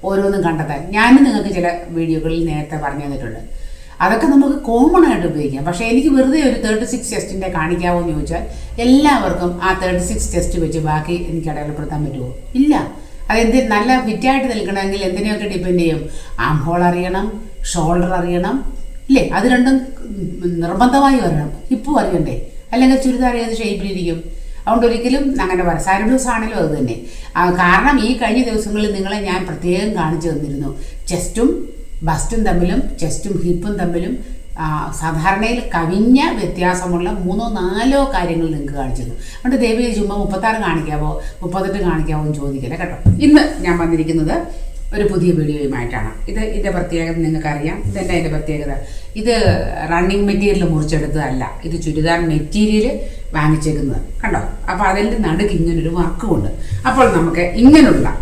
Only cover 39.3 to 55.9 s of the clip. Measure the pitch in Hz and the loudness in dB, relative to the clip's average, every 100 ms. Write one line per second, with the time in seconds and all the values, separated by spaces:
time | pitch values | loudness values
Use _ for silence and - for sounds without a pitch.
39.3 | - 247 254 226 220 240 208 202 202 196 | -6 -2 2 2 2 0 0 -2 -2 -2
40.3 | 190 214 226 190 160 151 151 151 - - | 0 0 0 0 -2 -2 -2 -2 -2 -6
41.3 | - 175 185 190 190 175 160 151 156 151 | -8 -6 -4 -2 -2 0 0 0 0 -2
42.3 | 147 139 135 123 165 175 - - - 294 | -4 -4 -6 -6 -6 -6 0 2 4 8
43.3 | 302 311 - 175 175 165 165 156 165 156 | 8 6 0 0 0 2 0 0 0 0
44.3 | 339 - - - - - 202 202 185 175 | -2 -4 -8 -8 -8 -6 0 0 2 2
45.3 | 156 151 147 143 127 120 120 107 - - | 2 0 -2 -2 -2 -4 -4 -6 -6 -6
46.3 | 214 220 208 190 180 175 170 165 165 160 | -2 -2 -2 -2 -2 -2 -2 -2 0 0
47.3 | 156 151 147 151 208 208 196 180 175 160 | 0 -2 -2 -4 -4 -4 -4 -2 0 0
48.3 | 151 151 151 143 139 - - - 214 214 | -2 -2 -4 -2 -4 -6 -8 -10 -4 0
49.3 | 226 202 - - - 156 170 180 202 202 | 2 2 2 0 -4 -2 0 2 2 2
50.3 | 202 202 185 170 156 151 156 151 151 139 | 2 2 2 2 0 0 0 0 -2 -2
51.3 | 131 113 - - 165 156 151 160 170 165 | -4 -4 -8 -6 -4 -4 -2 0 2 2
52.3 | 151 - 208 214 214 240 285 - - - | 0 0 0 2 4 2 -2 -6 -8 -6
53.3 | 156 151 156 151 151 135 - - - - | 0 2 2 2 -2 -2 -2 -4 -4 -2
54.3 | 170 - - - 190 196 190 220 220 180 | -2 -4 -6 -6 -2 0 2 0 0 0
55.3 | 160 208 170 165 165 156 | 2 0 2 0 0 0